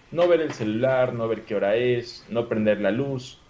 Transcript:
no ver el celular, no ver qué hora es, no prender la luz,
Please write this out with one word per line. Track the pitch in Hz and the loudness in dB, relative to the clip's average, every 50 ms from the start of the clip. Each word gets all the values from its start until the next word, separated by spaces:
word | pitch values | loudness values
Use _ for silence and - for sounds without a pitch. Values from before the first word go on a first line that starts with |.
| _ - | _ -8
no | 143 165 175 | 0 2 4
ver | 175 170 160 | 4 4 4
el | 156 147 - | 2 -2 -4
celular, | - 113 107 107 117 127 131 131 127 127 123 120 | -4 -4 -2 0 0 2 2 2 2 2 0 0
no | 117 113 | -2 -2
ver | 113 113 107 | -2 -2 -4
qué | - - 107 | -4 -4 -2
hora | 98 98 101 107 | 0 0 2 2
es, | 120 123 123 123 120 117 - - - - - | 2 2 2 0 0 -4 -8 -14 -18 -14 -6
no | 107 120 117 | -4 -4 -2
prender | - 120 110 107 107 104 98 | -2 -2 0 2 2 2 2
la | 104 95 | 2 0
luz, | 110 127 139 139 135 123 127 - - - - - | 0 0 -2 -4 -4 -6 -8 -12 -16 -20 -20 -20